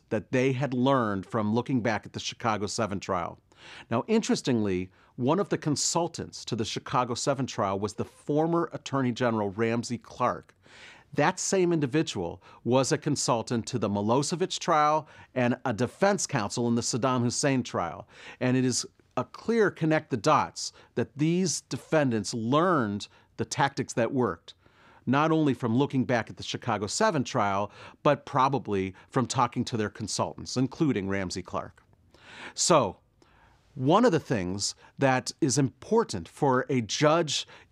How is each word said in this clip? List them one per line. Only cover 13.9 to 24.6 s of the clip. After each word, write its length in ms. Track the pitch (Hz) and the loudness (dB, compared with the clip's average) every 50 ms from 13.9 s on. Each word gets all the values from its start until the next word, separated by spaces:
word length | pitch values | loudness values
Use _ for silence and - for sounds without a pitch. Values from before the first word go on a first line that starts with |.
| 101 101 104 107 117 135 143 - 180 156 185 180 - - | 0 0 2 2 2 2 2 0 -2 -2 -2 -4 -4 -4
trial 480 | - - 165 151 151 151 156 156 143 - - - - - - | 0 2 4 4 4 4 2 0 -2 -6 -12 -20 -20 -6 -2
and 240 | 131 123 120 123 - - | 0 2 2 0 0 -2
a 80 | 135 113 | -4 -2
defense 540 | 98 123 120 - - 202 196 147 - - | 0 -2 -2 0 0 2 2 2 0 -2
counsel 400 | - - 123 101 101 - 127 120 | -2 -2 -2 -2 -2 -2 -2 0
in 80 | 120 117 | 0 0
the 80 | 120 113 | 0 0
Saddam 400 | - - 123 107 131 127 127 120 | -2 -2 0 0 0 2 2 0
Hussein 400 | 120 110 - - 143 135 127 117 | 0 0 0 0 2 2 0 -2
trial. 440 | - - 107 90 82 80 95 101 - - - - - - - | -2 -4 -4 -4 -4 -6 -10 -14 -18 -20 -20 -20 -18 -8 -4
And 160 | 117 127 127 | 0 0 2
it 80 | 131 127 | 2 2
is 220 | 127 117 - - - _ _ _ _ _ | 0 0 -2 -4 -8 _ _ _ _ _
a 60 | - - | -6 -6
clear 480 | - - - - - 233 226 208 170 | -6 -10 -8 -4 0 2 2 2 2
connect 400 | 165 - 160 160 156 151 156 - | 0 0 0 2 2 0 0 -2
the 60 | - | -4
dots 540 | 113 95 151 147 123 95 85 - - - - - - - _ - | 0 2 4 4 4 2 0 -4 -10 -12 -12 -12 -16 -20 _ -4
that 240 | - 113 - - | -4 -4 -4 -2
these 440 | 135 151 160 170 180 190 165 135 - | 0 0 2 2 2 0 0 -2 -4
defendants 760 | - - - 123 - - 165 156 147 131 117 110 95 - - | -6 -8 -10 -12 -4 0 2 2 4 2 2 0 -2 -4 -6
learned 720 | 117 107 117 135 151 170 190 175 147 117 104 101 104 - - _ - _ _ _ | -4 0 2 2 4 4 4 2 2 2 0 -2 -4 -8 -10 _ -20 _ _ _
the 80 | - - | -8 -6
tactics 480 | - - - 147 139 - - 120 - - | -4 0 0 0 0 0 -2 -6 -2 -2
that 200 | 131 117 117 - | 0 0 0 2
worked, 400 | 131 123 104 85 - _ - - _ | 0 0 0 -2 -4 _ -18 -20 _